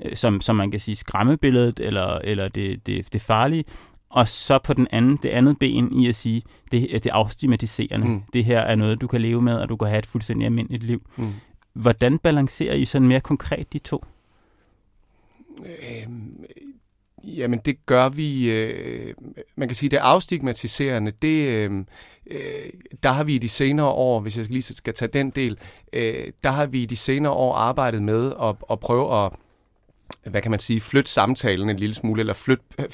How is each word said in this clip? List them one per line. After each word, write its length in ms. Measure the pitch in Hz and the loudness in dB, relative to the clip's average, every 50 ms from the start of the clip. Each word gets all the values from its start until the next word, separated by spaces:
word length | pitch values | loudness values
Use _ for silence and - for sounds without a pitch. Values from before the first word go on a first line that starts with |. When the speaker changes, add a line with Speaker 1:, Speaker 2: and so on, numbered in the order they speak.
| - | -12
Speaker 1:
øh, 100 | - - | -10 -4
som, 260 | - - 117 101 98 | 0 0 2 2 2
som 140 | - - 110 | 0 0 0
man 160 | 104 98 101 | 2 0 0
kan 80 | 98 104 | -2 -4
sige, 160 | - - 104 | -6 -6 -8
skræmmebilledet 840 | - - - - 98 107 123 156 156 - 139 123 123 123 120 110 - | -8 -8 -4 -2 2 4 4 4 4 4 4 4 4 4 2 0 -2
eller, 280 | 117 - 107 98 92 92 87 | -4 -2 -2 -2 -2 -2 -2
eller 300 | 80 - 101 107 98 95 | -4 -4 -4 -2 -2 -4
det, 380 | 98 - 104 98 98 95 95 - | -4 -4 -4 -4 -4 -6 -6 -6
det, 260 | - 101 98 95 - - | -6 -6 -6 -6 -6 -6
det 80 | 107 | -6
farlige, 420 | - - 113 110 120 139 160 165 151 - - - - - _ - _ _ | 0 2 2 4 4 2 2 0 -2 -6 -12 -20 -20 -20 _ -20 _ _
og 180 | - 127 120 | 2 2 2
så 320 | 110 - - - - 139 131 - | 2 0 -4 0 2 2 2 4
på 100 | - 139 | 2 2
den 140 | 131 123 - | 2 2 2
anden, 280 | - 113 117 127 147 147 - | 2 4 4 4 4 2 0
det 60 | - | -2
andet 300 | 104 120 127 143 147 - | 4 6 6 6 6 4
ben 340 | 143 127 113 120 120 120 131 | 2 2 2 2 0 2 4
i 140 | 127 127 | 4 4
at 80 | 120 113 | 4 2
sige, 280 | - - 113 113 117 - - - _ _ - | 0 -2 -2 -2 -2 -4 -8 -16 _ _ -2
det, 320 | - 117 123 - - 110 - | 0 0 0 0 -2 -2 -2
det 60 | - | 0
afstigmatiserende. 1000 | - 107 110 110 - - - 135 123 104 113 107 - - 107 - - 110 110 | 2 2 0 0 -2 0 2 2 2 2 0 -4 -4 -4 -4 -2 -2 0 0
Speaker 2:
Mm. 140 | 117 113 98 101 - - | 0 0 -2 -4 -2 0
Speaker 1:
Det 120 | 123 113 | 0 2
her 140 | 117 120 113 | 4 2 2
er 160 | 113 - 110 | 2 2 2
noget, 260 | 107 107 107 110 113 | 4 4 2 2 0
du 60 | 131 | -2
kan 140 | 123 - 120 | -2 0 0
leve 200 | 113 117 120 120 | 2 2 2 4
med, 140 | 123 120 117 | 4 2 2
og 140 | - - - | 0 -2 -4
du 60 | 117 | -4
kan 100 | 107 110 | -2 0
have 120 | 104 107 107 | 0 0 0
et 60 | 107 | -2
fuldstændig 400 | - - 113 107 - 117 110 110 | -2 -6 -6 -4 -2 -2 -2 0
almindeligt 380 | 113 117 117 113 - 123 117 113 | 0 0 0 0 -2 -6 -6 -2
liv. 180 | 117 120 113 - - - | -2 -2 -4 -4 -10 -8
Speaker 2:
Mm. 160 | - 117 107 101 107 - _ - _ _ _ _ | -6 -6 -6 -6 -10 -14 _ -20 _ _ _ _
Speaker 1:
Hvordan 440 | - 110 120 113 - 123 123 143 160 | 2 2 2 4 4 4 2 2 2
balancerer 540 | - 170 151 147 135 135 - - 151 - 139 | 2 2 4 4 2 0 -2 -4 -2 -2 0
I 100 | 139 131 | 0 0
sådan 220 | - - 139 131 | 0 4 4 6
mere 120 | 127 127 131 | 6 6 4
konkret 540 | - - 147 - - - 147 - - - - | 2 0 -2 -2 -2 -4 -4 -4 -6 -8 -10
de 60 | 147 | -10
to? 240 | - - - - - - - _ _ _ _ _ _ _ _ _ _ _ _ _ _ _ _ _ _ _ _ _ _ _ _ _ - - 330 - - | -6 -6 -8 -8 -8 -12 -20 _ _ _ _ _ _ _ _ _ _ _ _ _ _ _ _ _ _ _ _ _ _ _ _ _ -20 -20 -20 -18 -16
Speaker 2:
Øhm, 800 | 185 170 156 - 120 120 117 110 117 120 117 104 - - - - - - - 294 285 269 233 _ _ _ _ _ _ _ - - | -16 -16 -14 -14 -12 -12 -12 -12 -12 -12 -12 -14 -14 -16 -18 -20 -20 -20 -20 -20 -20 -20 -20 _ _ _ _ _ _ _ -20 -16
jamen, 360 | 208 - - 123 120 120 113 - | -12 -6 -4 -2 -2 -2 0 0
det 200 | 143 131 - _ | -2 -4 -2 _
gør 240 | - 127 123 131 135 | 4 4 6 6 4
vi, 420 | 135 147 156 151 139 131 123 113 | 2 -2 -4 -2 0 0 0 2
øh, 600 | 110 110 110 - - 90 - 120 120 120 - 110 - - - - - - - - _ | 2 0 -2 -2 -6 -8 -8 -8 -8 -8 -10 -12 -14 -16 -18 -18 -18 -18 -20 -14 _
man 120 | - 139 | -6 -6
kan 80 | 120 123 | -4 -2
sige, 140 | - 143 139 | -2 0 0
det 80 | - | 2
afstigmatiserende, 1120 | - 143 127 147 185 - - 185 156 135 131 117 - - 113 - - 143 135 127 113 107 107 107 - | 4 6 6 6 4 4 0 -4 -2 -2 -4 -4 -4 -4 -4 -2 -2 0 0 0 0 -2 -4 -2 -2
det, 260 | - 156 156 156 147 | 0 2 2 2 2
øh, 360 | 135 120 110 107 101 101 98 98 - - - - - - _ - | 0 0 0 0 -2 -2 -4 -6 -8 -14 -20 -20 -20 -20 _ -18
øh, 160 | - - 143 139 - - - - - - - - - - - - | -14 -12 -12 -10 -10 -10 -12 -12 -14 -16 -20 -20 -20 -8 -2 0
der 60 | 135 | 0
har 120 | 127 143 151 | 2 2 0
vi 120 | 151 147 | 0 0
i 20 | |
de 120 | 123 113 113 | 0 0 0
senere 380 | - - 143 135 143 151 151 139 | 0 2 2 2 2 2 2 2
år, 300 | - - 127 127 120 110 | 2 2 2 2 2 0
hvis 180 | 104 110 104 | -2 -4 -6
jeg 80 | 117 110 104 | -6 -6 -4
lige 120 | 123 131 | -4 -4
skal 320 | 123 - - - - - 110 | -4 -6 -10 -8 -8 -8 -6
tage 160 | - 123 113 - | -4 -4 -2 0
den 160 | 139 139 135 | 0 -2 -2
del, 280 | - 139 131 117 104 - - - - - - _ - | -2 -2 -2 -2 -4 -6 -12 -18 -20 -20 -20 _ -4
øh, 340 | 110 117 113 113 64 - - - _ - | -2 -2 -2 -4 -4 -8 -10 -10 _ -2
der 60 | 143 | 0
har 140 | 131 143 147 | 0 0 -2
vi 180 | 143 131 131 120 | -2 -2 -4 -4
i 20 | |
de 100 | 110 120 | -2 -4
senere 380 | 110 - - 135 139 151 147 139 | -2 -2 0 0 0 0 0 2
år 200 | - 131 127 - | 2 0 2 2
arbejdet 460 | - 113 120 131 - 131 123 113 110 101 | 2 0 0 0 0 -2 0 0 0 0
med 300 | 104 110 113 123 135 127 - 123 | 0 2 0 0 -2 -2 -2 -2
at, 120 | 110 104 - - - | -2 -2 -4 -6 -6
at 80 | 117 107 | -4 -4
prøve 460 | - - 120 120 139 - 123 107 101 | 0 0 0 0 2 2 2 0 0
at, 60 | 95 - - _ _ _ _ _ _ _ _ _ _ _ _ _ - - - _ 107 | 0 -4 -8 _ _ _ _ _ _ _ _ _ _ _ _ _ -16 -16 -14 _ -4
hvad 100 | 95 104 | -4 -2
kan 100 | 101 113 | 0 0
man 80 | 107 101 | -2 -2
sige, 220 | - - 117 113 | 0 0 -2 -2
flytte 300 | 107 - - 139 135 - | -2 2 2 2 2 2
samtalen 580 | - - - - 127 - - 113 95 92 98 107 | 2 2 2 2 2 0 0 0 0 0 0 -2
en 80 | 104 | -2
lille 180 | 92 101 107 107 | -2 -2 -4 -4
smule, 240 | - - 110 107 110 | -4 -4 -2 0 0
eller 140 | 110 107 98 | -2 -2 -4
flytte, 300 | - - - 131 127 - _ - - 143 - | -4 0 0 0 0 -2 _ -10 -10 -10 -8